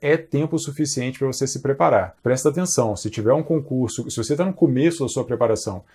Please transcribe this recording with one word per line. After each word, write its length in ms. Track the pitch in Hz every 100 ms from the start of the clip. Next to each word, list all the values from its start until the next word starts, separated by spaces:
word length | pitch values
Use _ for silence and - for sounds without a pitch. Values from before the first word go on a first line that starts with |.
é 160 | 143 160
tempo 420 | 160 139 151 160
suficiente 600 | 143 139 151 135 123 127
pra 100 | 135
você 180 | 127 135
se 140 | -
preparar. 560 | 139 135 165 113 90 -
Presta 260 | 117 127 156
atenção, 480 | 143 180 - 117 101
se 140 | 107
tiver 240 | - 107
um 80 | 147
concurso, 680 | 156 165 143 131 120 - 117
se 60 | -
você 180 | 110
tá 100 | 147
no 100 | 190
começo 480 | 185 156 127 156 170
da 60 | 127
sua 160 | 135
preparação 580 | 117 120 117 107 - 95 -